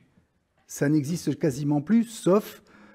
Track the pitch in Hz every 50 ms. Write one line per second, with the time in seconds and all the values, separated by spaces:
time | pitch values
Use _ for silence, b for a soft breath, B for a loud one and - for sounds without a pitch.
0 | _ _ _ _ _ _ _ _ _ _ _ _ _ - - - 147 143 156 156
1 | 127 147 175 160 - 156 135 - 175 151 123 143 147 147 147 147 139 190 220 233
2 | 226 - - - - 170 190 214 - - - - _ b b b b b